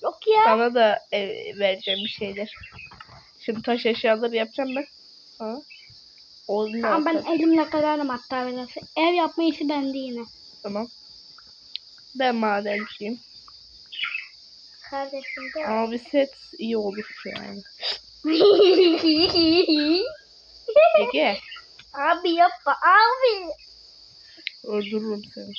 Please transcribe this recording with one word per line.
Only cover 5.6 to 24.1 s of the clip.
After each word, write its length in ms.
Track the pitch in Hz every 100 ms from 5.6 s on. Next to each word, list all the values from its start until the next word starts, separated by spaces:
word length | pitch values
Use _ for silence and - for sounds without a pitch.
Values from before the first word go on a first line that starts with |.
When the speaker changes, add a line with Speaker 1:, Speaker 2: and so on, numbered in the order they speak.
| 302 - - - - - - - -
Speaker 2:
Oldu 280 | 208 214 226
mu 100 | 226
Speaker 1:
Ama 180 | 320 302
ben 60 | 311
Speaker 2:
zaten? 140 | -
Speaker 1:
elimle 380 | 330 330 320 302
kırarım 380 | 311 302 302 285
hatta 380 | 247 - 262 254
biraz. 200 | 247 247 - - -
Ev 180 | 320
yapma 300 | 349 320 311
işi 240 | 330 294 294
bende 300 | 294 269 269
yine. 260 | 262 240 233 - - -
Speaker 2:
Tamam. 260 | 208 202 240 - - - - - - - - - - - -
Ben 200 | 262 262
madenciyim. 880 | 233 220 202 208 208 214 - 208 240 - - - - - - - - - - - - - - - - -
Speaker 1:
Kardeşim 540 | 277 277 277 262 - 269 -
de 100 | 208
Speaker 2:
Ama 260 | 220 226
bir 60 | 233 233
set 240 | 285 269 - - -
iyi 180 | 226 226
olur 300 | 208 202 214 - 202
yani. 360 | 202 202 202 - - - - - -
Speaker 1:
<laughs> 1800 | 302 320 392 381 392 359 349 320 330 311 359 349 330 339 349 302 294 339 480 640 - - - - - 453 659 659
Speaker 2:
Ege. 380 | 494 494 285 202 - - - - -
Speaker 1:
Abi 380 | 269 285 339 359
yapma 420 | 330 349 359 - 269
abi. 720 | 320 381 453 508 523 403 349 - - - - - -